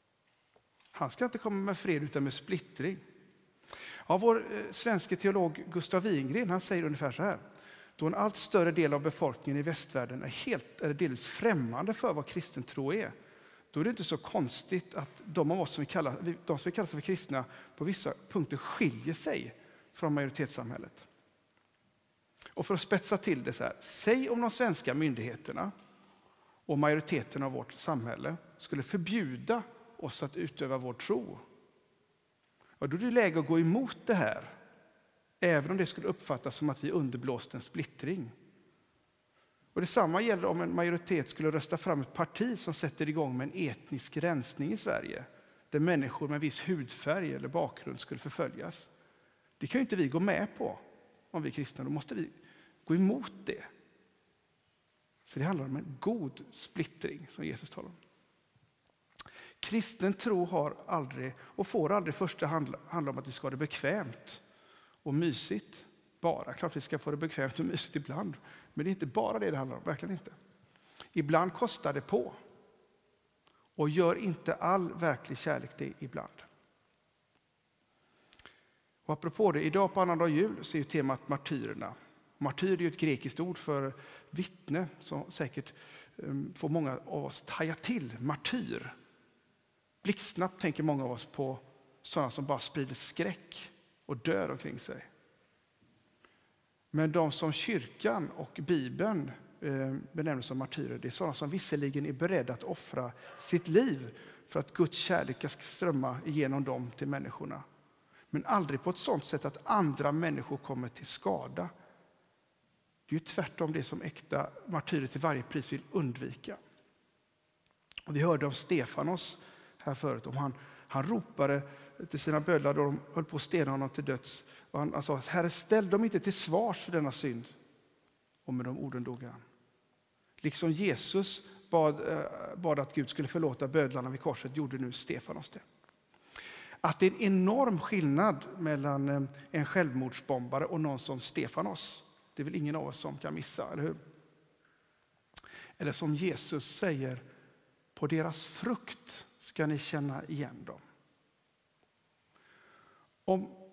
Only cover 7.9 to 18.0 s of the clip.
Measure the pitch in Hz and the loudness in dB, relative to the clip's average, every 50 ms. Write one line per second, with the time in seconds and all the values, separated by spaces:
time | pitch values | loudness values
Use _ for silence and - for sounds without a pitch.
7.9 | - - 156 156 - 202 123 131 208 - - - - 202 170 170 160 170 165 143 | -6 -2 0 0 2 2 2 2 2 0 -2 4 6 6 6 6 6 6 4 4
8.9 | 143 143 143 160 139 - 175 139 120 - - 147 139 143 143 165 156 - - - | 4 4 2 0 2 2 2 0 0 -2 -2 -2 0 0 0 0 -2 -4 -6 -4
9.9 | - 135 123 120 127 131 - 131 117 - - 269 226 139 - - - - 156 156 | -2 -2 -2 -2 -4 -6 -6 -6 -8 -6 -4 -2 -2 -2 -4 -8 -8 -4 -2 -2
10.9 | 147 143 180 151 127 120 - - - - 208 233 208 156 123 113 117 127 170 202 | 0 2 0 0 0 -2 -6 -8 -4 0 2 4 4 4 2 0 0 -2 -2 -2
11.9 | 220 - - 226 190 151 135 - - 180 165 - - - 127 - - - 135 135 | 0 0 0 0 0 0 -4 -4 -6 -6 -6 -6 -8 -10 -10 -6 -4 -2 -2 0
12.9 | 175 220 208 - - - - - - - - - - - - _ - 143 160 226 | 0 0 -2 -4 -8 -12 -18 -20 -20 -20 -20 -20 -20 -20 -20 _ -2 0 0 0
13.9 | 240 - 180 - 160 147 - - - 208 147 120 - - - - 190 180 175 - | 0 -2 -2 -2 -2 -4 -4 -2 0 2 2 2 0 -4 -4 -2 -2 -2 -2 -4
14.9 | - - 143 - - - - 208 156 185 156 147 175 190 170 - - - 147 - | -6 -6 -6 -6 -10 -14 -14 -2 2 2 4 4 4 2 2 0 -2 -2 -4 0
15.9 | - 185 151 135 127 - 175 170 165 170 - - 165 135 - 180 170 - 202 - | 0 0 0 0 -2 -2 -2 -4 -4 -2 -2 0 0 0 0 -2 -2 -2 -2 -2
16.9 | - 147 143 - 190 - - - 143 135 123 - - - - - - - 147 170 | -4 -4 -2 0 0 -2 -2 -2 -2 -2 -2 -4 -8 -18 -20 -20 -8 -4 -2 -2
17.9 | 196 - | -2 -2